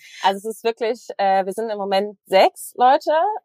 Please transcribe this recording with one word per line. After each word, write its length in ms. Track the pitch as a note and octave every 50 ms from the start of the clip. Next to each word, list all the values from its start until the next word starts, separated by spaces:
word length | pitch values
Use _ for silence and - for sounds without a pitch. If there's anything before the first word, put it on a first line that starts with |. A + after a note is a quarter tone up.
| - - - -
Also 260 | - F#3+ G3 G3 G3 A3
es 80 | G#3+
ist 80 | - -
wirklich, 440 | A3+ A3+ - B3 G#3+ G#3+ A3 - - - -
äh, 260 | G3+ F#3+ F#3+ G3 F#3
wir 80 | F#3+
sind 160 | F#3 A3 A3+ A3+
im 80 | G#3
Moment 400 | G#3 G3 G3 G3 G3 G#3 G#3 G3+ _ _
sechs 480 | - F#3+ F#3+ C4 F#4 - - - - - -
Leute. 320 | B3 B3+ C#4 D4+ - D#4+ D4+ D#4+ F4+ G#4 G#4+ F#4+